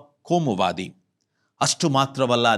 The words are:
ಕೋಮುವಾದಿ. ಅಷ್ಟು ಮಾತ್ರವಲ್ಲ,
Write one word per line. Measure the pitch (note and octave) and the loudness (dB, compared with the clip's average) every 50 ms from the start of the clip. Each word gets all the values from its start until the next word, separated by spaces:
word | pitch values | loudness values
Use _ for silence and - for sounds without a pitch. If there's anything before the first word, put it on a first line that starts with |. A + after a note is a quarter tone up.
| - _ _ _ | -6 _ _ _
ಕೋಮುವಾದಿ. | _ - E3+ F3 D#3+ C3+ G2+ F2+ F#2 F2+ F2 F#2 F#2+ - - _ _ _ _ _ _ _ _ _ _ _ _ _ | _ -2 -2 0 0 -2 -2 0 -2 -2 -2 -4 -8 -12 -14 _ _ _ _ _ _ _ _ _ _ _ _ _
ಅಷ್ಟು | C#3 C#3+ - - F3 D#3+ | -2 -2 -2 -2 -2 0
ಮಾತ್ರವಲ್ಲ, | C3+ C3+ C3+ C3+ C3+ C3 C3 A#2+ B2 A#2+ A#2+ A#2 A2+ | 2 0 0 0 -2 -2 0 0 2 2 2 2 2